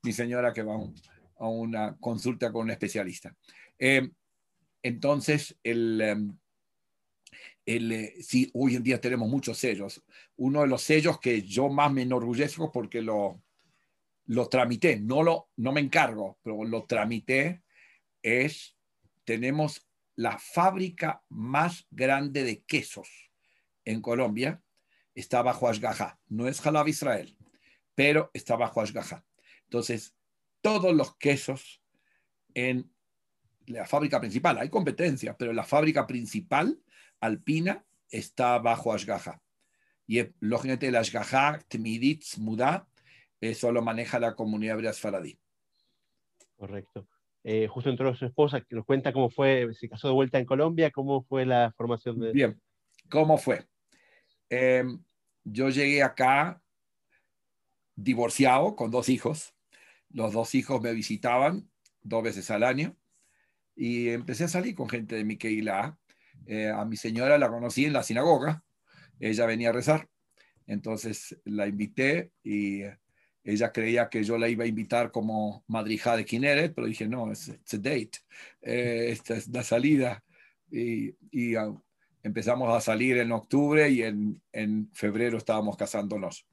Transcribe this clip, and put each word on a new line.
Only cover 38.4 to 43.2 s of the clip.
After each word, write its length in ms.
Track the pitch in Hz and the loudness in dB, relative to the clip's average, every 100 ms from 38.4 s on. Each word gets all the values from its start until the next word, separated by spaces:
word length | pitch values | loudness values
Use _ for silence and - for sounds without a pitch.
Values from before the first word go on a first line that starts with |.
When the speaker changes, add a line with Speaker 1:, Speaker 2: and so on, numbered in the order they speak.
| 123 123 | 2 4
Speaker 1:
bajo 340 | 117 117 - | 2 0 0
Ashgaha. 480 | 107 98 98 87 - _ _ _ _ _ _ - | -2 -4 -6 -6 -16 _ _ _ _ _ _ -2
Y, 120 | 113 | -2
eh, 140 | 113 _ | -2 _
lógicamente, 480 | 107 117 131 127 135 | -2 -2 -2 -2 2
el 80 | 120 | 2
Ashgaha, 640 | 110 117 101 135 143 151 _ | 2 -4 0 2 2 0 _
Tmidit, 560 | 113 113 113 131 156 - - | -8 -4 0 0 0 -8 -8
Mudá, 500 | 110 110 127 185 - _ _ _ | -6 0 0 0 -6 _ _ _